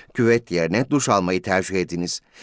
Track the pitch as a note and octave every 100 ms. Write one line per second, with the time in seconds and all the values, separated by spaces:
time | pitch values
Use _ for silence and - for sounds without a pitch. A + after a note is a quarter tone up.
0 | - - A#2 A#2+ - F2 E2 G#2+ C3+ D3
1 | B2+ G2+ F2+ F#2 G2 F#2+ F#2 F#2+ F2 E2+
2 | F2 - _ -